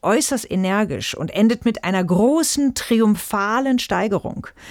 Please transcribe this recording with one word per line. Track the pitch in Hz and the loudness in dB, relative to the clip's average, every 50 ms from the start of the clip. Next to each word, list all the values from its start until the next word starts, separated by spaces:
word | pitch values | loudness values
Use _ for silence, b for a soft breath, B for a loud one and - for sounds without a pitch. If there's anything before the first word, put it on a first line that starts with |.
| - | 0
äußerst | 175 208 - - - 277 240 - - | 2 2 2 2 0 -2 -4 -4 -4
energisch | - 190 185 185 190 208 220 175 139 104 107 - - | -2 -2 0 0 0 0 0 0 -2 -4 -6 -6 -6
und | - - - | -6 -6 -4
endet | - 175 208 226 233 226 - | 0 2 4 4 4 2 0
mit | 233 220 - - | -2 -2 -2 -2
einer | 175 185 185 185 | -2 0 0 0
großen, | 160 180 180 214 247 294 330 311 - - 285 285 269 254 | 2 2 2 4 4 4 2 2 0 0 0 0 0 0
triumphalen | - - - 233 226 226 214 208 170 - - - 208 196 208 220 247 269 269 262 247 | -2 -2 0 2 4 4 4 2 0 -2 -4 -4 -2 -2 0 0 0 0 2 0 0
Steigerung. | - - 208 180 190 220 196 170 - - - - - - - B B B | 0 -2 -2 -2 0 0 -2 -2 -4 -4 -8 -10 -12 -14 -16 B B B